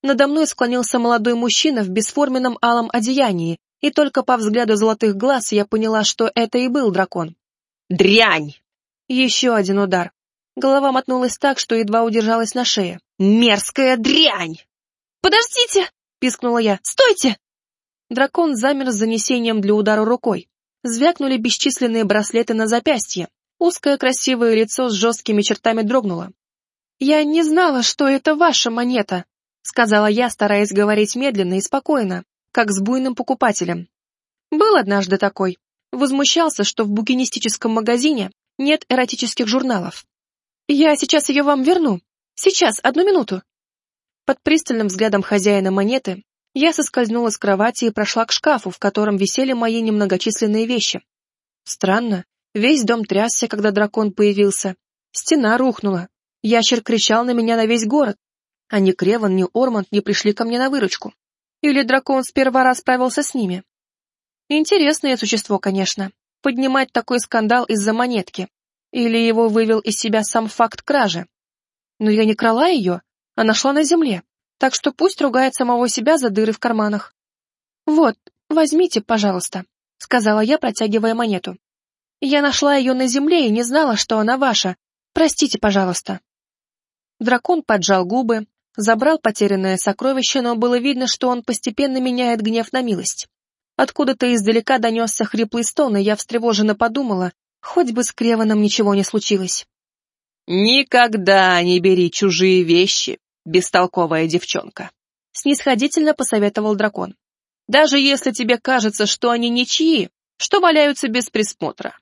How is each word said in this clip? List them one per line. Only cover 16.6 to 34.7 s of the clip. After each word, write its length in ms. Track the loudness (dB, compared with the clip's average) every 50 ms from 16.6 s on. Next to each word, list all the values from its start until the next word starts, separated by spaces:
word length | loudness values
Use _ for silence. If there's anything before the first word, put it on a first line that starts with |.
| 2 0 0 -2 _
«Стойте!» 520 | -10 0 2 2 2 2 2 0 -2 -2 _ _ _ _ _ _ _ _ _ _ _ _ _ _ _
Дракон 440 | -2 -2 -2 0 _ 0 0 0 0
замер 360 | 0 0 0 0 0 -2 -4
с 40 | -2
занесением 640 | -2 -2 -2 -2 -2 -2 -2 -2 0 0 0 -2 0
для 140 | 0 2 2
удара 320 | 2 2 2 2 2 2
рукой. 440 | 0 0 -2 0 -4 -4 -4 -6 _ _ _ _ _ _ _ _
Звякнули 540 | -8 -4 0 2 0 2 0 -2 -2 -2
бесчисленные 680 | 0 0 -2 -2 0 -2 -2 0 0 -2 -2 0 0 0
браслеты 500 | 0 0 0 0 0 -2 -2 -2 0 -2
на 140 | -2 0
запястье. 600 | 0 0 0 2 0 0 0 -2 -6 -8 -8 -8 -10 _ _ _ _ _
Узкое 400 | _ -2 -2 -2 0 -2 -2 0
красивое 560 | 2 0 -2 -2 0 -2 -2 0 2 2 2 4
лицо 340 | 2 2 0 -2 -4 -2 -2
с 40 | -2
жёсткими 480 | 0 0 -2 -2 -2 -4 -2 0 0
чертами 400 | 0 0 -2 0 _ -2 0 0
дрогнуло. 500 | -2 0 0 0 0 -2 -6 -6 -8 -12 -16 _ _ _ _ _ _ _ _ _ _ _ _ _
«Я 240 | 0 2 2 2 2
не 180 | 2 2 0
знала, 400 | 2 2 2 2 2 2 2 0
что 260 | -2 -2 -2 0 0
это 280 | 2 2 2 _ 0 2
ваша 340 | 2 2 2 2 0 -2 -2
монета», 560 | -2 -2 -2 -2 0 -2 -2 -2 -4 -6 -6 _ _ _ _ _ _ _ _
сказала 400 | -6 0 0 2 4 4 4 4
я, 240 | 2 2 2 0 -2
стараясь 420 | -2 _ 0 0 2 2 0 0
говорить 440 | 0 0 2 2 2 2 0 0 -2
медленно 400 | -4 -2 -2 -2 -2 -2 -2 -2
и 60 | -2
спокойно, 640 | -2 -2 -4 -4 -2 0 0 0 0 -2 -4 -8 -10 _ _ _ _ _
как 200 | _ -2 0 0
с 80 | 0 -2
буйным 360 | 0 -2 -2 0 -2 -2 -4
покупателем. 720 | -6 -4 -4 -2 0 2 0 0 0 -4 -4 -6 -8 -8 _ _ _ _ _ _ _ _ _ _ _ _ _
«Был 240 | 0 2 4 4